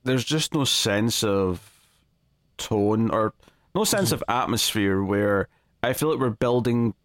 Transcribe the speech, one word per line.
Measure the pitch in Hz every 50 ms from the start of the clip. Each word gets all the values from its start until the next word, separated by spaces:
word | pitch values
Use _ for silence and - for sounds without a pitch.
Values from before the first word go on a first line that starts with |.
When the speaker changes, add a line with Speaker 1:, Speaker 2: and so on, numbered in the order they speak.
| _
Speaker 1:
there's | 127 131 127 117
just | - 147 156 151 -
no | - 156 135
sense | 123 - - - 107 101 104 110 117 - - 110
of | 107 98 98 95 92 90 87 - - _ _ _ _ _ _ _ _ _ _ _ _ _ _ _ _ _
tone | - - - 113 104 101 104 107 113 113 107
or | - 110 110 107 - _ _ - _ _ _ _ _
no | 190 220
sense | - - 202 190 131
Speaker 2:
Mm-hmm. | 156
Speaker 1:
of | 123 -
atmosphere | - 117 123 - - 117 110 - - - 113 101 98 95 95 98
where | 95 101 101 104 104 101 98 95 - _ _ _ _ _ _ -
I | 123 131
feel | - 147 156
like | 151 127
we're | 131 123
building | 110 - 127 120 123 123 113 123 120 120 117 113 - _